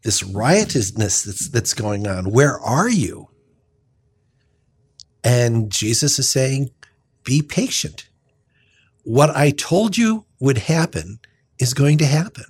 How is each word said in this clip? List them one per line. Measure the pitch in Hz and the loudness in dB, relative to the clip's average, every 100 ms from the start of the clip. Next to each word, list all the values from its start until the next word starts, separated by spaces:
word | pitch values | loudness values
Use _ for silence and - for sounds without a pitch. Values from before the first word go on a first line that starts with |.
this | 113 - | -2 -4
riotousness | 95 98 120 190 220 139 98 - 104 - | -4 -2 2 4 2 -2 -2 -2 -2 -2
that's, | 104 101 - | -4 -8 -4
that's | 117 - | -2 -2
going | - 107 101 104 | -4 -4 -4 -4
on? | 92 92 | -4 0
Where | 113 143 - | 4 4 2
are | - 127 226 | -2 0 2
you?" | 214 104 - - _ _ _ _ _ _ _ _ _ _ _ _ _ _ _ _ _ - _ | 0 -2 -6 -18 _ _ _ _ _ _ _ _ _ _ _ _ _ _ _ _ _ -20 _
And | 117 123 120 117 107 | 0 2 2 0 -2
Jesus | - 107 113 147 - | -4 -2 0 0 0
is | 131 | 0
saying, | 135 131 135 139 _ - _ _ _ | 0 0 -2 -4 _ -20 _ _ _
"Be | - 139 | 0 0
patient. | 147 - 254 - 76 - - _ _ _ _ _ _ _ _ _ | 0 -4 -2 -4 -6 -12 -20 _ _ _ _ _ _ _ _ _
What | - 113 151 | -2 4 4
I | 143 147 | 4 2
told | 143 - 175 220 190 | 0 0 2 2 2
you | 226 220 _ _ | 0 0 _ _
would | 135 135 | 0 0
happen | - 165 165 - 82 110 _ _ _ _ | 0 0 0 -4 -10 -16 _ _ _ _
is | 123 | -4
going | 131 143 151 | 2 2 4
to | 147 | 2
happen." | 147 185 - | 0 -2 -10